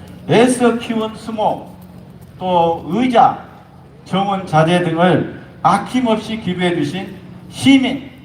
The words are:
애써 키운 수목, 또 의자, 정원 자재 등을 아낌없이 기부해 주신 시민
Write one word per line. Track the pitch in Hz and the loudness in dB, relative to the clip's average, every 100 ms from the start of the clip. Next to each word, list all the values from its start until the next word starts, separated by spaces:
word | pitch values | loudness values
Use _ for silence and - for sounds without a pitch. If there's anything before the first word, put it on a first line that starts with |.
| - - - | -20 -16 0
애써 | 196 254 254 240 233 | 4 4 4 2 0
키운 | - 220 220 - | -4 -4 -4 -8
수목, | - 214 190 - - - - - - - - - | -10 -4 -2 -4 -10 -20 -20 -20 -20 -20 -20 -10
또 | 185 180 170 165 156 | -2 2 2 0 -4
의자, | 196 254 233 151 - - - - - - - - | -2 2 4 4 2 -10 -20 -20 -20 -20 -20 -6
정원 | 185 196 190 - | -2 -2 -4 0
자재 | 156 160 180 | 2 4 2
등을 | 170 160 180 147 - - - - | 0 2 2 2 0 -10 -18 -2
아낌없이 | 156 190 - 254 240 214 - 220 | 0 0 0 -2 0 0 -2 -8
기부해 | 180 175 180 165 | -6 -2 -2 -2
주신 | 143 180 - - - - - | -4 -6 -10 -14 -18 -20 -18
시민 | - 254 269 247 277 - - | -2 4 4 4 -4 -10 -14